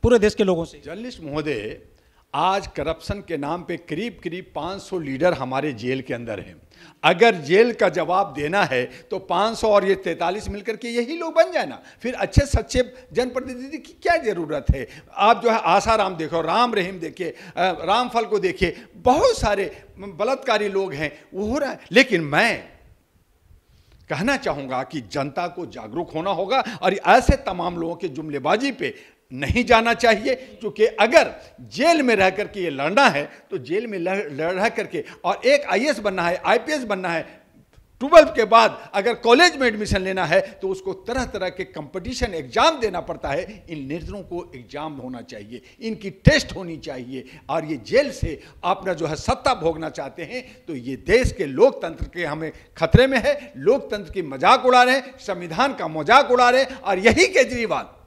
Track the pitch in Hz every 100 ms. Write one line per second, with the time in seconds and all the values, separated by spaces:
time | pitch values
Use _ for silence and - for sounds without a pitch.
0 | 226 240 208 202 196 170 165 147 139 180
1 | 247 - 156 147 156 123 107 - - _
2 | _ _ _ 139 175 196 - - 147 165
3 | - 202 - 160 143 175 175 170 - 156
4 | 233 180 180 175 180 151 143 196 - 185
5 | 147 131 175 160 127 131 151 120 123 131
6 | 127 123 117 101 90 82 _ _ - _
7 | 156 175 233 190 139 185 240 226 196 175
8 | 156 180 196 143 147 190 170 131 123 -
9 | - 185 - 175 214 226 220 202 190 190
10 | 180 160 170 196 - 202 202 214 240 233
11 | 233 330 330 320 339 330 180 113 - _
12 | 226 254 196 - 277 - 220 254 247 -
13 | - - 254 254 247 247 269 311 - -
14 | - - 254 175 156 151 - 139 120 -
15 | - - 202 226 233 220 - 190 214 226
16 | 190 175 156 165 156 190 240 220 180 190
17 | 160 - 170 - - - 180 170 165 214
18 | 247 226 220 208 180 - 180 - - -
19 | 202 277 508 453 226 202 180 - - -
20 | 196 160 214 269 262 220 208 196 190 139
21 | 151 - _ 185 208 262 277 - - 196
22 | 262 190 151 147 226 151 - - _ _
23 | _ _ _ _ _ - _ _ _ _
24 | _ 147 208 269 196 147 135 127 135 156
25 | 104 143 139 139 175 175 160 110 110 131
26 | 175 156 180 175 190 262 220 208 190 190
27 | 165 226 247 277 - 180 175 170 165 165
28 | 185 135 156 139 131 214 277 233 139 -
29 | - _ _ 127 139 240 226 233 226 233
30 | 240 214 254 254 - - 214 - 220 -
31 | 220 320 254 - - - 123 123 302 330
32 | 254 214 190 190 202 202 175 135 143 214
33 | 269 143 147 - _ 180 123 185 233 196
34 | 175 196 170 139 160 185 220 226 185 165
35 | 143 - 160 196 233 285 285 185 285 254
36 | 208 190 175 180 160 226 233 302 240 196
37 | 185 165 - - _ _ _ _ _ _
38 | 269 330 302 294 214 226 220 - - 202
39 | 202 226 226 247 349 294 254 214 208 202
40 | 185 190 165 180 190 - 190 190 - -
41 | - 254 247 208 185 180 190 - 147 185
42 | 175 254 240 170 131 156 285 311 220 180
43 | - - 151 143 156 214 - 160 135 165
44 | 156 202 - 175 - 131 110 143 156 143
45 | 127 123 110 110 101 120 - _ 226 214
46 | - - - 294 - - 180 160 - 131
47 | 123 131 123 156 - 156 151 147 - 233
48 | 285 - - 147 - - 180 190 185 170
49 | 160 151 - 254 - 240 165 160 160 -
50 | 139 - 156 247 - - - 147 120 131
51 | - 220 247 - 156 135 175 - 170 151
52 | - 175 160 156 160 - - - 165 -
53 | 269 269 226 294 - - 143 262 - 208
54 | 170 190 165 135 170 254 254 247 247 262
55 | 262 - - 180 175 160 269 233 165 156
56 | 147 240 277 247 247 254 269 269 - 185
57 | 214 220 370 370 247 247 226 147 110 -